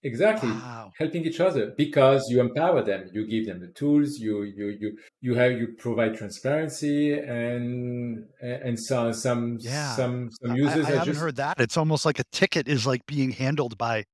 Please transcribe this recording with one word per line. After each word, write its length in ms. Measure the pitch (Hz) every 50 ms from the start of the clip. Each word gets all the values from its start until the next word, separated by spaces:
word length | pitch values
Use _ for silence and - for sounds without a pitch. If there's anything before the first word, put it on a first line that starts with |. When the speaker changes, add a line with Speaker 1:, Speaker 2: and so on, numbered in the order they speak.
| _
Speaker 1:
exactly 480 | 135 113 117 175 214 220 220 - 120
Speaker 2:
Wow. 420 | 110 113 113 123 120 113 110 98 -
Speaker 1:
helping 280 | - 156 156 165 170 165
each 160 | 160 - -
other 340 | 175 190 165 135 107 101 -
because 540 | - 143 143 - 147 135 131 139 - 131 -
you 100 | 123 123
empower 420 | 123 120 - 147 156 175 180 139 107
them, 280 | 104 98 95 92 92 87
you 140 | 104 110
give 180 | 110 110 110 110
them 160 | 110 92 90
the 60 | 90
tools, 520 | 87 87 - 143 143 147 147 147 139 143 -
you, 260 | 110 107 107 104 101
you, 240 | 104 98 101 104 101 104 104
you, 180 | 104 104 - - - - _ _
you 140 | - 123 120
have, 180 | 117 123 127 127
you 220 | 113 117 113 - -
provide 380 | - 120 117 110 117 110 107
transparency, 960 | - 110 101 98 - - 131 143 156 160 156 - - 151 147 143 147 147 147 147
and, 1120 | 147 - - 123 120 117 120 120 123 120 120 123 123 123 123 123 123 120 120 117 110 110 - _ _
and 400 | - 123 123 120 - 127 120 113
so, 320 | - - 135 123 117 117 113
some, 460 | 113 - 127 123 120 120 117 120 113
Speaker 2:
Yeah. 340 | 113 117 127 147 151 143 123
Speaker 1:
some, 360 | 117 131 120 123 123 123 117 113 -
some 120 | - 120 120
Speaker 2:
I, 20 |
Speaker 1:
users 320 | 127 143 147 156 160 151
Speaker 2:
I 60 | 143 -
Speaker 1:
are 0 | -
Speaker 2:
haven't 60 | -
Speaker 1:
just 160 | - 151 147
Speaker 2:
heard 160 | 165 160 143
that. 240 | 120 139 143 175 151
It's 160 | 123 110 -
almost 300 | 165 156 156 156 143 -
like 120 | 160 147 -
a 60 | - _ -
ticket 340 | - - 190 - 175 135
is, 200 | 117 147 131 110
like, 180 | 135 131 123 -
being 260 | - 143 147 135 131 120
handled 440 | - - - 170 151 143 120 113
by 280 | 101 120 117 117 110 104 _